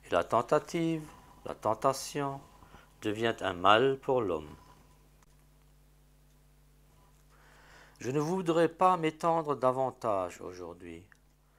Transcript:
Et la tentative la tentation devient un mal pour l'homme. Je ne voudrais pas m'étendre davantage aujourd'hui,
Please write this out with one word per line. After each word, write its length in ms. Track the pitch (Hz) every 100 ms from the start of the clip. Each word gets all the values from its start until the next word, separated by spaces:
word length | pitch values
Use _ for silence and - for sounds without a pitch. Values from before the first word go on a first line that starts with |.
| -
Et 40 |
la 120 | 87
tentative 800 | - 113 - 151 - 175 165 160 151 - - -
la 100 | -
tentation 840 | - 107 110 135 131 - 147 139 139 - - - - - -
devient 360 | 110 104 117 113
un 140 | 98
mal 440 | 87 95 107 135 135
pour 220 | - 127
l'homme. 340 | 101 80 76 78 - - - - - - - - - _ - - - _ _ _ _ _ _ - - - - - - - - - - - - - - -
Je 100 | 110
ne 100 | 143
voudrais 480 | 151 190 165 165 165
pas 280 | 165 185 180
m'étendre 600 | 156 156 170 165 147 127
davantage 840 | 127 127 131 - 120 98 90 -
aujourd'hui, 640 | 87 90 85 87 87 82 95 - _ _ _